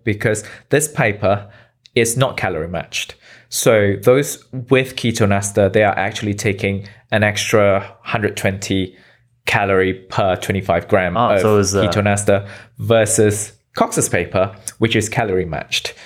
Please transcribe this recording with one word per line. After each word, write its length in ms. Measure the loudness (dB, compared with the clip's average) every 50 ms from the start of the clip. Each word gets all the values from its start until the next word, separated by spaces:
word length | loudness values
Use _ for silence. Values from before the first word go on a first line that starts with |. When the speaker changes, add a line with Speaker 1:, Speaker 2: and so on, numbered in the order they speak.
| _
Speaker 1:
because 400 | -4 -4 0 0 0 -2 -2 -4 -10 -18 -20 -4 _
this 160 | 0 0 0
paper 640 | -2 -2 0 0 0 0 0 0 0 0 0 -2 -10 -20 -20 _ _ _ _ _ _ _
is 200 | 0 0 0 0
not 200 | 0 -2 -2 -2
calorie 320 | -2 -4 -4 -2 -4 -6 -6
matched. 480 | -6 -8 -8 -8 -10 -10 -10 -10 -14 _ _ -20 -20 -20 _ _
So 480 | -8 0 2 4 4 4 4 2 0 2 4
those 420 | 4 4 4 2 -2 -6 -12 -14 _ -12
with 420 | -12 0 2 2 2 2 0 -4
ketone 380 | -4 -4 -2 0 0 2 2 2
ester, 360 | 0 -2 0 2 2 2 4
they 140 | 4 4 2
are 160 | 2 2 0
actually 360 | -2 -4 -4 -4 -4 -4 -4
taking 520 | -2 -2 -2 -2 -2 -2 -2 -4 -4 -8 -12 -18 -20 _ _
an 140 | 0 2 2
extra 680 | 2 0 -2 -2 0 2 4 4 4 4 2 -2 -6 -14 -18 -8
hundred 340 | -6 -4 -2 -2 -2 -4
twenty 600 | -2 -4 -4 -4 -4 -4 -2 -2 -2 -2 -4 -8 -16 _ _ _ _ _ _ _ _ _
calorie 480 | -4 -2 0 0 2 2 2 2 2 -2
per 420 | -4 -10 -8 -4 -2 0 0 0
twenty-five 500 | -2 -2 -4 -4 -4 -2 0 0 -2 0
gram 300 | 0 0 0 0 0 0
Speaker 2:
Oh, 140 | 0 0 2
Speaker 1:
of 100 | 2 2
Speaker 2:
so 180 | 4 4 4 4
is, 160 | 2 2 0
uh, 140 | 0 0 0
Speaker 1:
ketone 180 | 0 0 0
ester 400 | 0 0 0 2 2 0 0 0 -6 -14 -20 -20 _ _ -8
versus 720 | -2 2 2 2 2 2 2 2 2 2 2 0 -6 -10 -14 _ _ _ _
Cox's 340 | -2 -2 0 0 -2 -2 -2
paper, 460 | -2 -2 -2 -2 0 0 0 -2 -4 -10 -16 -18 -4 -2
which 160 | -2 0 2
is 140 | 0 -2 0
calorie 360 | -2 -4 -2 0 0 -2 -2
matched. 500 | -2 -6 -8 -8 -6 -6 -6 -6 -8 -12 -16 -20